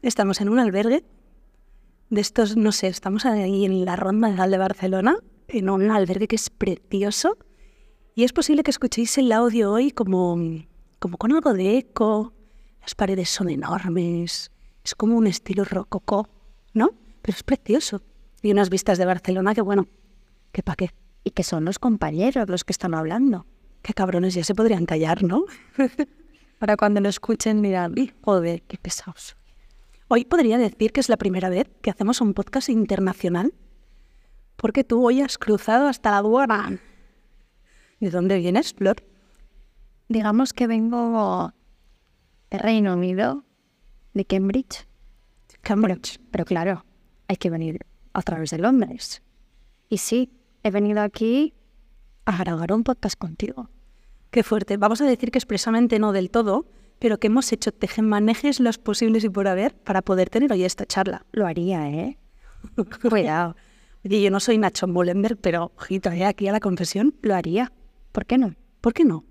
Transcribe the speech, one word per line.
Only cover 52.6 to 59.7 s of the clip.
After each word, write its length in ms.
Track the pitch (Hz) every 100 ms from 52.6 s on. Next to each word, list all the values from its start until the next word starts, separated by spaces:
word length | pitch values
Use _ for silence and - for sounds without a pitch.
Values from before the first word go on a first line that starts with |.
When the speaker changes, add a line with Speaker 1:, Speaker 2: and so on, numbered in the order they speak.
| 170
Speaker 2:
un 120 | 208
podcast 340 | 233 254 202 -
contigo. 500 | 175 160 208 254 233 - - _ - - _
Speaker 1:
Qué 120 | -
fuerte. 340 | 220 202 196 202
Vamos 240 | 208 220
a 40 |
decir 260 | 285 240 233
que 80 | 247
expresamente 600 | - 202 - 226 240 226
no 140 | 214
del 180 | 196 185
todo, 360 | 233 220 202 330 - - _
pero 200 | 233 214
que 80 | 220
hemos 260 | 226 -
hecho 200 | 226 -
tejemanejes 880 | - 185 - 220 208 208 226 285 277
los 180 | 240 220
posibles 460 | - 202 226 220
y 40 | 214
por 180 | 190 196
haber 280 | 185 226